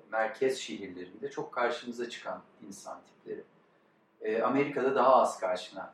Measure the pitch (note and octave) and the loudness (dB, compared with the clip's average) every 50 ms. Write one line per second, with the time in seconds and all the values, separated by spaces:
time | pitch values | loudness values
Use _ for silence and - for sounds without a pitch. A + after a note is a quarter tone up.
0 | - - A2 A2 A2 G#2+ - - C3+ C3 - - - A#2 G#2+ G2 G2 F#2 F2+ F2+ | -14 -4 0 0 0 0 0 2 2 2 2 0 -6 -8 -8 -8 -8 -10 -10 -12
1 | F2+ - - - C#3 C#3+ - D3+ D3 - - B2+ A#2+ - - - B2 A#2+ A#2 A#2+ | -12 -14 -12 -10 -10 -8 -6 -6 -8 -6 -2 -2 0 0 -2 -2 -6 -10 -6 -6
2 | A#2 A#2 - - - - - - - _ _ - G#2+ G2 G2 - - - - - | -6 -8 -8 -10 -8 -8 -10 -10 -12 _ _ -20 -18 -18 -16 -14 -14 -14 -14 -14
3 | - - _ _ _ F2 E2+ - - _ _ _ _ _ _ _ _ _ _ _ | -16 -20 _ _ _ -12 -10 -10 -12 _ _ _ _ _ _ _ _ _ _ _
4 | _ _ _ _ A2+ A2 A2 A2+ - - C3 C#3 C#3+ C#3+ - B2 B2+ C3 C3+ C3 | _ _ _ _ -2 0 2 2 2 4 4 2 2 2 2 2 2 2 4 6
5 | B2 C3+ B2+ A#2 A2 - - - G#2+ F#2 F2+ F2+ - - - - - - | 8 8 8 8 8 4 0 -2 -2 -2 -2 -2 -4 -10 -12 -12 -12 -12